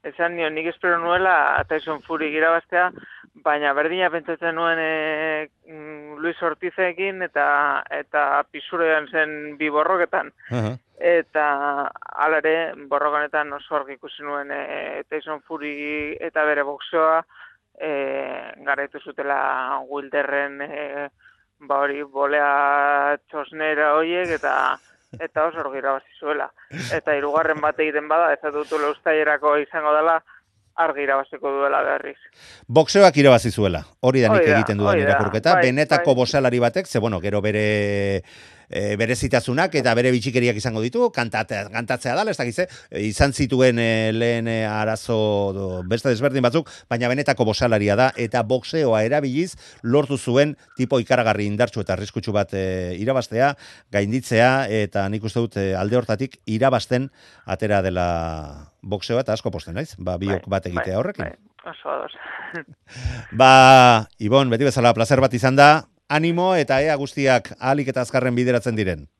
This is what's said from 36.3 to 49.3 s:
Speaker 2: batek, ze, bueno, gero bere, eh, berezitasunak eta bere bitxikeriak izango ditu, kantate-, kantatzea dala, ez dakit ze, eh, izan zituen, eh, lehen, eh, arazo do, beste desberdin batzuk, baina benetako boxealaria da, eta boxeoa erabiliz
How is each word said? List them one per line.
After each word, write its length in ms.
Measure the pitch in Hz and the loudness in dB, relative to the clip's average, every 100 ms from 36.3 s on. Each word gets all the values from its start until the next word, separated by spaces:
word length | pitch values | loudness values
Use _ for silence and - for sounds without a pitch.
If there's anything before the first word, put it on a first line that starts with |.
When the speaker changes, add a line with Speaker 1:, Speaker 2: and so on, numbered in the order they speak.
| 139 131 123 | 2 2 2
Speaker 2:
batek, 280 | 120 180 185 | 2 0 -2
ze, 120 | 120 | -2
bueno, 220 | 107 95 | 0 -2
gero 220 | 98 101 | -2 -2
bere, 800 | 104 104 107 104 101 101 98 98 - - - - _ | 0 0 0 0 0 -2 -2 -2 -6 -20 -20 -20 _
eh, 240 | - 104 104 | -6 -4 -2
berezitasunak 800 | 117 127 131 123 120 127 180 | -2 -2 0 0 0 -2 0
eta 180 | 156 120 | 0 2
bere 160 | 113 127 | 2 2
bitxikeriak 460 | 127 107 123 120 104 | 2 0 0 0 -2
izango 240 | 120 110 | -4 -4
ditu, 300 | 117 226 240 | -4 -2 -2
kantate-, 540 | 139 117 110 110 104 101 | -2 -4 -4 -4 -8 -6
kantatzea 440 | 113 117 123 131 139 | -8 -6 -4 -2 -2
dala, 140 | 220 | -2
ez 80 | 175 | -4
dakit 160 | 120 | -4
ze, 100 | 117 180 - - | -4 -6 -8 -12
eh, 140 | 76 | -6
izan 300 | 107 104 147 | -6 0 0
zituen, 420 | 135 135 127 131 117 | 2 -2 4 4 4
eh, 340 | 117 110 110 | 0 2 0
lehen, 340 | 110 117 117 113 | 0 0 0 -2
eh, 160 | 113 110 | -2 -2
arazo 520 | 107 107 113 - 113 107 101 101 | -2 -2 -4 -2 0 2 0 -2
do, 140 | 95 95 92 | -4 -6 -6
beste 240 | 90 113 139 | -4 -2 0
desberdin 320 | 113 143 135 | 0 0 2
batzuk, 280 | 123 147 147 - _ | 2 0 -4 -16 _
baina 180 | 120 120 | -2 0
benetako 360 | 131 139 - | 0 0 2
boxealaria 500 | 110 107 123 107 104 101 | 2 2 2 2 2 4
da, 100 | 127 - | 2 2
eta 260 | 117 123 | -2 -2
boxeoa 600 | 107 127 - 165 139 110 | 0 -2 -2 -2 2 2
erabiliz 540 | 110 147 139 | 2 0 -2